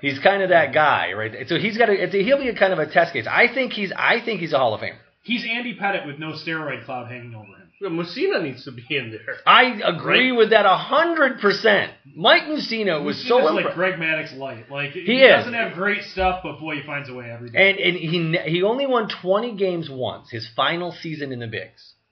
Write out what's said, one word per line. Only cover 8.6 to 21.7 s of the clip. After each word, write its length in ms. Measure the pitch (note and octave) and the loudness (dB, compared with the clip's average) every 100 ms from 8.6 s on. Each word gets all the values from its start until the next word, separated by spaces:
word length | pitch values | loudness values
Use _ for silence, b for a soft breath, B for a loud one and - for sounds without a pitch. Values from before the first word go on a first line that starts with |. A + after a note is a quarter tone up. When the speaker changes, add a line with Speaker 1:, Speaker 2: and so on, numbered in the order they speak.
| - | -14
Speaker 3:
to 60 | |
be 140 | A#2+ - | -16 -6
in 200 | D3 A#2 | -6 -6
there. 260 | A2 - B2 - | -12 -12 -6 6
Speaker 1:
I 360 | G3+ B3+ G#3+ | 6 6 2
agree 460 | F#3 E3+ C#3 E3 B3+ | -2 -2 2 2 4
Speaker 3:
Right? 60 | B3 | 4
Speaker 1:
with 120 | A3 | 6
that 140 | A3 G3+ | 6 6
a 120 | F3 | 4
hundred 640 | D#3+ C4+ E4+ E4 C#4 B3+ | 2 2 2 2 2 2
percent. 500 | G3+ F#3+ A3 G3 B2+ - _ - | 0 2 4 4 0 -8 _ 0
Mike 280 | G3 E4+ | 4 4
Mussina 600 | D#4+ D4+ F#3+ A3+ G#3 D#3 | 4 -6 -4 -2 0 0
was 140 | C#3+ - | -2 -6
Speaker 2:
Mussina's 100 | - | 2
Speaker 1:
so 100 | B3 | 4
Speaker 2:
like 280 | D4+ G#3 E3 | 4 2 -2
Speaker 1:
impre- 80 | |
Speaker 2:
Greg 200 | D#3 F#3 E3 | 0 -2 -2
Maddux 420 | D#3+ D#3 D3+ C3+ | -4 -4 -6 -10
light. 320 | C3+ B2 A#2 | -12 -12 -12
Like, 200 | C#3 C#3+ | -8 -8
Speaker 1:
He 100 | F3 | -6
Speaker 2:
he 160 | F3 B3+ | 0 6
Speaker 1:
is. 80 | C4 | 8
Speaker 2:
doesn't 220 | D#3+ A#3+ | 8 4
have 200 | A#3 G3 | -4 -4
great 300 | E3 G3+ G3+ | -2 -2 -2
stuff, 360 | - F#3+ F#3 F3+ | -6 -2 0 0
but 160 | D#3 C#3 | -8 -10
boy, 160 | D#3 D3 | -8 -8
he 80 | C#3+ | -8
finds 240 | C#3+ C#3 | -10 -10
a 40 | |
way 160 | B2 A#2+ | -12 -12
every 200 | A#2 A#2+ | -12 -8
day. 200 | A2+ F#3+ | 2 4
Speaker 1:
And, 80 | F#3+ | 4
and 180 | F3+ F3 | -2 -2
he 220 | D#3 E3+ | -4 -2
ne-, 300 | E3 D#3+ - | -2 -2 -2
he 140 | E3+ | 0
only 220 | F#3+ B3 C#4 | 0 0 0
won 240 | B3 G#3+ - | 0 -2 -6
twenty 340 | F3+ G3 A#3+ G3+ | 0 0 0 -2
games 320 | F#3+ F3 D#3+ | -2 -2 -6
once, 380 | C3+ A#2+ F2 - | -6 -6 -6 -12
his 180 | A#2 A2 - | -12 -12 -2
final 360 | C#3 E3+ F3 | -2 0 -6
season 380 | E3+ E3 D3+ C#3 | -10 -10 -8 -8
in 60 | B2 | -8
the 80 | A#2 | -8
bigs. 480 | G2+ F#2 | -10 -12